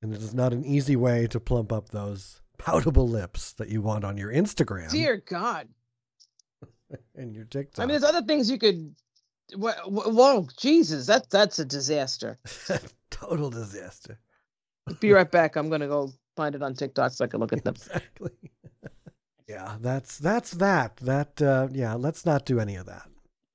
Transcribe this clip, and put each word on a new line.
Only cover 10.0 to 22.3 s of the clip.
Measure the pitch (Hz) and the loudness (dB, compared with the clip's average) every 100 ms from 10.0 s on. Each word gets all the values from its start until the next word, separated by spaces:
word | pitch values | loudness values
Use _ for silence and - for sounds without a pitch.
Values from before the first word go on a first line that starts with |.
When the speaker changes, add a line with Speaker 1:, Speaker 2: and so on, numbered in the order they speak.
| 226 | 2
Speaker 2:
whoa, | 226 269 240 143 - | 6 8 6 0 -2
Jesus, | 277 330 185 147 127 | 4 6 4 0 4
that, | 220 - | 2 4
that's | 196 208 - | 4 4 2
a | |
disaster. | 135 143 135 147 131 - 113 123 - - - 175 | -6 -4 -2 -2 -2 -6 -10 -12 -16 -16 -6 -6
Speaker 1:
<laughs> | - _ - | -8 _ -16
Total | - - 165 143 | -14 -6 -4 -4
disaster. | 117 104 101 90 - - 107 _ _ _ _ _ _ - - | -8 -12 -14 -16 -18 -20 -20 _ _ _ _ _ _ -12 -2
Speaker 2:
Be | 214 | 6
right | 196 180 | 6 8
back. | 175 156 156 | 4 2 0
I'm | 151 | -2
gonna | 156 143 | -2 -2
go | 147 139 131 _ - | -2 -4 -8 _ -6
find | 151 | -4
it | 139 | -4
on | 139 | -8
TikTok | 127 139 - 131 | -6 -6 -2 -2
so | - | -2
I | 123 | -4
can | 110 | -2
look | 113 | -2
at | - | -2
them. | - - | -4 -8
Speaker 1:
Exactly. | - - - - 196 _ | -8 -8 -8 -12 -12 _
<laughs> | - _ - _ - - - _ _ _ - | -20 _ -20 _ -20 -20 -20 _ _ _ -18
Yeah, | 95 101 107 | -14 -12 -6
that's, | 123 131 - - | -4 -4 -6 -4
that's | 156 233 - | 0 0 -4
that. | 170 196 170 117 - | 0 2 2 0 -4
That, | 127 139 147 - | -2 0 -2 0
uh, | 143 131 131 | 2 4 0
yeah, | 131 117 117 | -2 -2 -2
let's | 143 - | -4 -2
not | 170 | 0